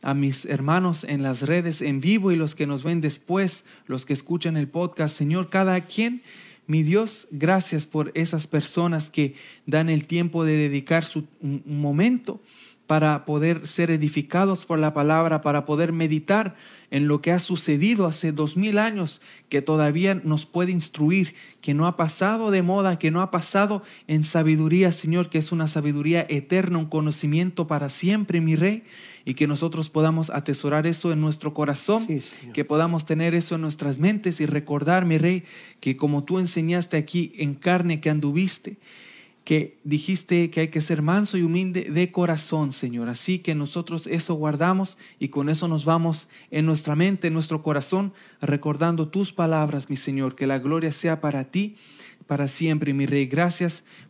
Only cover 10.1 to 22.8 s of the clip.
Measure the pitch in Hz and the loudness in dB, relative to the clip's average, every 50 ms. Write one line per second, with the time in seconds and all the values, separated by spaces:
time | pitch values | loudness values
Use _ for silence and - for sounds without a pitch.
10.1 | 170 170 170 165 160 165 160 156 156 151 151 143 139 139 135 - 165 165 160 - | 0 0 0 0 0 0 2 2 2 2 2 2 0 -2 0 0 0 0 0 -2
11.1 | - 156 151 - _ _ 165 143 143 135 - - 147 147 147 143 143 156 202 240 | -4 -8 -8 -8 _ _ -6 -6 -6 -6 -6 -6 -4 -2 0 0 2 4 4 4
12.1 | 254 247 - - - - - _ - - - - - _ _ - 156 156 151 151 | 2 0 -2 -6 -10 -10 -14 _ -20 -20 -20 -20 -20 _ _ 0 2 4 4 2
13.1 | 151 139 - - 151 147 156 165 170 160 - 151 - - 170 165 165 151 151 147 | 2 0 -2 -2 0 2 2 2 2 0 -4 -6 -2 0 0 2 2 2 0 0
14.1 | 151 147 139 - - 175 196 196 190 180 - - 165 156 156 151 - 147 143 151 | 0 -2 -2 0 2 2 2 2 2 -2 -2 -2 0 2 2 2 2 2 2 4
15.1 | 156 160 165 165 160 147 - 147 143 147 143 151 151 151 170 165 165 165 165 151 | 4 4 2 2 0 0 0 0 0 0 0 -2 0 0 0 0 0 0 0 0
16.1 | 156 156 151 - 196 214 220 185 - - - - - - - _ 139 139 147 147 | 0 0 0 2 2 2 0 -2 -6 -12 -18 -20 -20 -20 -12 _ -2 0 2 2
17.1 | 147 147 - 165 175 180 170 - 180 151 - 160 147 143 180 220 240 208 185 170 | 2 2 2 2 0 0 0 -2 -4 -4 0 0 2 2 4 4 4 2 2 0
18.1 | 156 - - 160 151 156 151 147 156 175 202 214 202 208 220 226 214 196 175 147 | 0 -2 -2 -2 -2 -2 -2 -2 0 0 0 2 2 2 2 0 0 -2 -4 -4
19.1 | - - - - - - _ _ 139 139 139 - 156 156 151 147 147 170 185 190 | -6 -10 -18 -20 -20 -20 _ _ -2 0 0 2 2 2 2 2 2 2 2 2
20.1 | 196 185 - 160 156 151 151 - - 175 180 180 180 170 156 - - 151 151 156 | 0 0 0 0 0 0 -2 -2 -2 0 0 0 0 -2 -2 -4 -2 0 2 2
21.1 | 180 196 180 - - - - - - _ - 147 143 147 160 180 175 - 165 156 | 4 2 2 0 -4 -10 -20 -20 -20 _ -4 -2 0 2 2 2 2 0 -2 -2
22.1 | - - 190 202 220 226 226 214 196 190 175 175 190 202 | 0 0 0 2 2 0 0 2 2 2 2 2 2 2